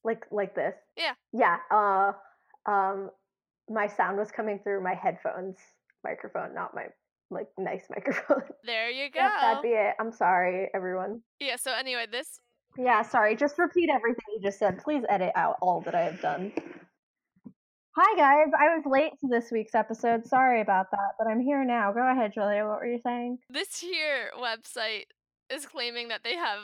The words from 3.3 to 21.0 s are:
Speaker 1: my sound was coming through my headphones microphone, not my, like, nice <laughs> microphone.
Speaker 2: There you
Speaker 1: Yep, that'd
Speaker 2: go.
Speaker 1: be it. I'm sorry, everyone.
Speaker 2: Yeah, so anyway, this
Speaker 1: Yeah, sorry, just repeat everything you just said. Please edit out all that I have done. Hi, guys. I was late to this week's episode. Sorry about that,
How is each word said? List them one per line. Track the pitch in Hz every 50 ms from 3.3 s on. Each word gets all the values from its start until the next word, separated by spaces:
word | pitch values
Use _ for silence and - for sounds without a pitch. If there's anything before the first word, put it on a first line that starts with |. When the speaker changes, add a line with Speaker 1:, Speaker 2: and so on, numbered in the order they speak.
| _ _ _ _ _ _ _ -
Speaker 1:
my | 214 220 208
sound | 208 208 - 196 175 190 196
was | 214 208
coming | - - 220 214 202 196 202
through | 202 202 196 185
my | 185 185
headphones | 175 175 185 - - - - - - 185 190 190 _ _ _ _ _ _ _ _ _ _
microphone, | - 165 - - 202 - - 165 - 135
not | 160 180 - -
my, | - - - - _ _ _ _ _ _ _
like, | 185 175 - - _ -
nice | 190 175 - 190 -
<laughs> | _
microphone. | - - - - - - - - 294 - - - - _ _
Speaker 2:
There | 220 233 220 226 240
you | 247 262 277
Speaker 1:
Yep, | 285 262
that'd | 320 392 392 415 370 - 226 226 220
Speaker 2:
go. | -
Speaker 1:
be | 233 233
it. | 220 202 208 - -
I'm | 220 226 226
sorry, | - 190 175 185 180 180 180 185 185 196 - -
everyone. | 190 185 185 180 185 185 202 214 233 226 _ _ _
Speaker 2:
Yeah, | 285 277 233
so | 247 - 262 254
anyway, | 220 254 262 254 240 233 214
this | 208 240 311 - - - _ _ _ _ _ _ _ -
Speaker 1:
Yeah, | 254 254 233 214 208
sorry, | - - 240 214 214 220
just | 220 285 294 - -
repeat | 349 330 - 359 339 311 285
everything | 247 214 233 247 233 - - 208
you | 226
just | 185 196 196 -
said. | 220 196 185 190
Please | - - 302 285 240 -
edit | 202 196 185 180 -
out | 180 165 160 - -
all | - 180 175 170
that | - 170 170
I | 175 165
have | 170 160 -
done. | - 160 156 156 185 208 - - - - - - - _ _ _ _ _ _ _ _ _ _ _ _ - - _ _ _ _ _ _ _ _
Hi, | 311 339 403 440
guys. | 349 302 269 277 302 311 302 294
I | - 294 311 339
was | 320 294
late | 294 269 269 302 320 - _ -
to | 262
this | 240 233 233 233
week's | 240 226 214 214 -
episode. | 226 214 220 226 226 - 233 233 233 233
Sorry | - - 254 262 262 247 226
about | 208 208 196 185 190 - -
that, | 202